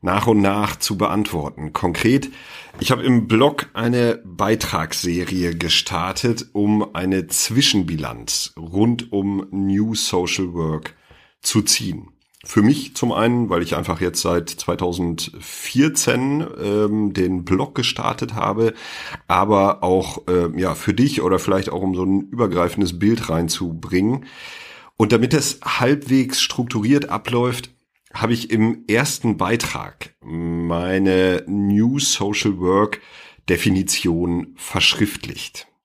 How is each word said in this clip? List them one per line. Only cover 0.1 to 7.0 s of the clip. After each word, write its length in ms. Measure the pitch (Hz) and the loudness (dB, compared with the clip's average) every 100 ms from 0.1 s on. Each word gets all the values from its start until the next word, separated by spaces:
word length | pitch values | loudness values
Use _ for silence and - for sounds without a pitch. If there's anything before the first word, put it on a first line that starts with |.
| 98 120 | 2 4
und 140 | 110 | 4
nach 340 | 98 101 101 - | 4 2 -2 -4
zu 200 | - 95 | -4 0
beantworten. 760 | 107 98 104 87 71 - 76 | 0 0 -2 -4 -6 -8 -6
Konkret, 560 | - 92 82 113 135 135 - - - - - | -2 -2 2 4 2 0 -14 -20 -20 -20 -6
ich 120 | - | 0
habe 120 | 131 | 0
im 240 | 135 123 107 | 4 2 4
Blog 420 | 110 139 143 - | 4 4 2 -8
eine 480 | - 117 123 120 110 | -4 0 2 2 0
Beitragsserie 1300 | 98 87 101 113 - 87 80 - 90 87 87 92 87 82 | -6 -2 0 2 0 -4 -4 -4 -2 -2 -2 -2 -2 -2
gestartet, 960 | 82 - - 95 90 95 123 113 - | 0 0 0 -4 -4 -2 -2 -2 -4
um 420 | 104 104 107 104 | -2 2 2 0
eine 320 | 80 | -4